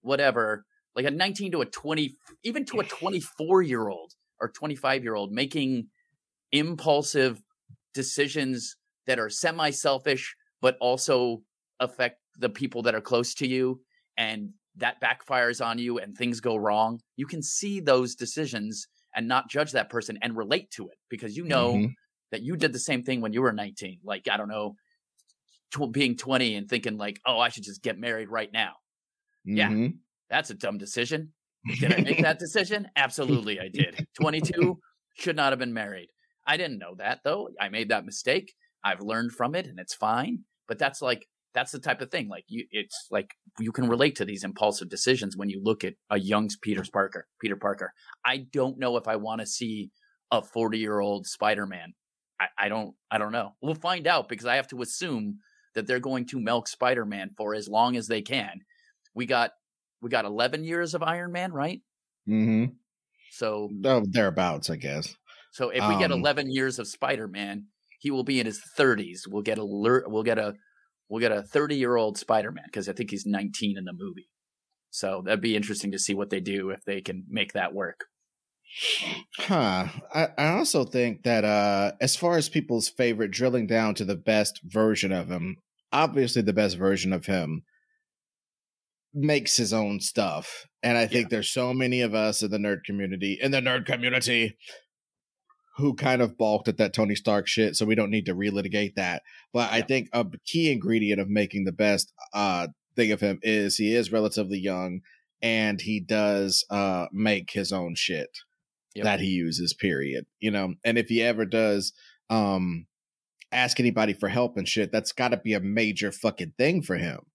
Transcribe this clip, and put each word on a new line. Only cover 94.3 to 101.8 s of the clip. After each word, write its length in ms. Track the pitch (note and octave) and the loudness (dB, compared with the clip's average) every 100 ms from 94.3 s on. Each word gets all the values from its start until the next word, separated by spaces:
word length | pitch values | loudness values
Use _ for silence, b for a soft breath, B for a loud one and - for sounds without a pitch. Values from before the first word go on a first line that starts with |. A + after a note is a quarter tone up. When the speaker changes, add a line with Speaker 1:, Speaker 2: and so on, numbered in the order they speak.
| A#2+ A2+ - B B B _ _ _ _ _ _ _ _ - | 2 0 -4 B B B _ _ _ _ _ _ _ _ 0
Speaker 2:
who 180 | C#3+ | 0
kind 260 | A#2+ C#3 B2+ | 2 2 4
of 160 | A#2+ - | 2 2
balked 320 | A2 G#2+ - | 2 4 2
at 80 | - | 2
that 140 | G#2 | 2
Tony 220 | - G#2+ | 4 2
Stark 320 | G#2 - G#2 G2 | 2 2 2 2
shit, 300 | - G#2+ E2 | 2 2 2
so 100 | G#2+ | 2
we 80 | |
don't 160 | A2 G#2 | 2 2
need 160 | G#2+ G2 | 0 -2
to 80 | |
relitigate 600 | F2+ G2+ G2 F#2+ G#2 G#2 G2+ | -2 0 0 0 0 -2 -2
that. 260 | F#2 F2 - B B | -2 -4 -8 B B
But 200 | - A2 | 0 2
I 60 | A2+ | 2
Speaker 1:
Yeah. 80 | A2 | 2
Speaker 2:
think 220 | C3 A2 | 0 2
a 140 | A#2+ G#2 - | -2 -2 -4
key 260 | - E3 D#3+ | -4 0 2
ingredient 480 | B2+ F#2+ A2+ G#2 G2+ | 2 2 2 2 0
of 80 | G2 | 2
making 340 | G#2 G2 G#2 | 2 0 0
the 80 | F#2+ | -2
best, 400 | E2+ | 2